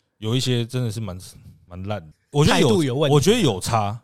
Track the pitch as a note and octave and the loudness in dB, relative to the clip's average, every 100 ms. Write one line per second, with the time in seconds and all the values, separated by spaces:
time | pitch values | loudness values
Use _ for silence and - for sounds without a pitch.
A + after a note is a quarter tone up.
0 | _ - G#2+ C3 B2+ A#2+ A#2 B2+ A#2 A2+ | _ -10 -4 -2 -2 -2 -4 -6 -6 -6
1 | G2+ F2+ - - - - - F2+ G2 G2+ | -10 -12 -16 -20 -20 -20 -20 -12 -10 -10
2 | D#2 _ _ C#3+ E3 G3+ F3 G3 C#3 C3+ | -12 _ _ 2 4 4 4 2 0 0
3 | D3 C#3+ D#3+ A#3+ D3 F#2 - A2+ G2+ A#2 | 2 4 4 4 2 0 -2 -2 -2 -6